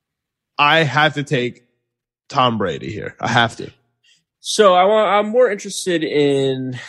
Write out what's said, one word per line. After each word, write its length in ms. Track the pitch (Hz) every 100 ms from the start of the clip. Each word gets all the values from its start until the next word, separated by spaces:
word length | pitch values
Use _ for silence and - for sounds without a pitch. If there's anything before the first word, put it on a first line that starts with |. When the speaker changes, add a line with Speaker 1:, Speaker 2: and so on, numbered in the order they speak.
| _ _ _ _ _ -
Speaker 1:
I 220 | 147 160
have 300 | 147 143 151 143
to 80 |
take 420 | 139 139 120 - _ _ _ _ _ _ -
Tom 280 | 139 127 113
Brady 340 | 95 71 -
here. 240 | 104 50 -
I 80 | -
have 280 | 117 117 -
to. 140 | - _ _ _ _ _ _ _
Speaker 2:
So 340 | - - 208
I 120 | 180 190
want, 220 | 220 208
I'm 240 | 208 208
more 180 | 240 240
interested 520 | 202 202 - 185 165
in, 760 | 156 143 143 139 135 131 131 123